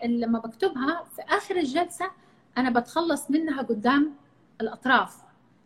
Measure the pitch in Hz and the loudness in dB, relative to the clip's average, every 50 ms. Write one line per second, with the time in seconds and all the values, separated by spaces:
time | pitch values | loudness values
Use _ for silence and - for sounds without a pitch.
0 | - 240 240 233 233 226 233 226 - - - - 381 381 302 247 262 285 330 349 | -2 0 0 0 2 2 0 0 -2 -6 -6 -2 -2 -2 0 0 -2 -2 -2 -2
1 | 320 - - - - - 311 415 - - 381 359 320 247 262 330 359 349 - - | -4 -12 -14 -10 -4 0 0 0 0 0 -2 0 0 0 0 0 -2 -2 -4 -6
2 | 349 381 - _ - _ _ _ _ _ - 240 254 254 233 240 240 - - 320 | -8 -8 -8 _ -20 _ _ _ _ _ -2 0 0 2 2 0 0 0 -2 -2
3 | 339 330 294 277 - - 269 320 320 311 277 269 254 202 226 214 208 233 277 285 | 0 0 0 -2 0 0 0 0 0 0 -2 -2 -2 -2 -2 0 2 4 4 4
4 | 294 311 285 - - _ _ _ _ _ _ - 220 220 - - - 254 262 226 | 4 2 -2 -8 -20 _ _ _ _ _ _ -6 -6 -6 -6 -4 0 4 4 4
5 | 190 - - - - - _ _ _ _ _ _ _ | 4 2 -4 -18 -20 -20 _ _ _ _ _ _ _